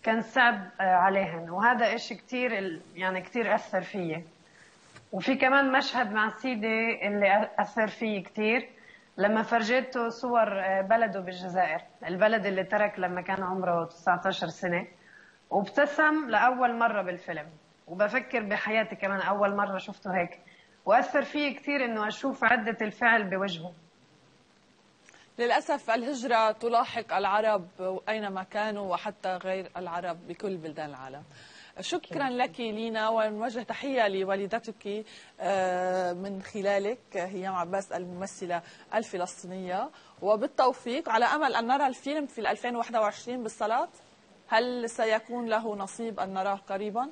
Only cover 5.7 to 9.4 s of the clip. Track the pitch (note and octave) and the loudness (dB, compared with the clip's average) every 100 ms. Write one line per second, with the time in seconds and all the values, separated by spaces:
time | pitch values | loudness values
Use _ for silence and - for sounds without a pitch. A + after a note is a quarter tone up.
5.7 | C4+ C#4 A#3+ G#3 G#3+ G#3+ - C4 A#3 A3 | 2 2 -2 0 2 0 0 -4 -2 0
6.7 | A3 A3+ A3+ G3+ G#3 G3 G3+ G#3+ - G3+ | 0 0 0 -2 2 6 4 4 -2 -2
7.7 | - G#3+ - A3 G3+ F3+ - G#3+ A#3+ - | 0 -2 0 -4 -4 -6 0 2 2 -2
8.7 | - - - _ - G3+ A3 | -18 -20 -20 _ 0 2 2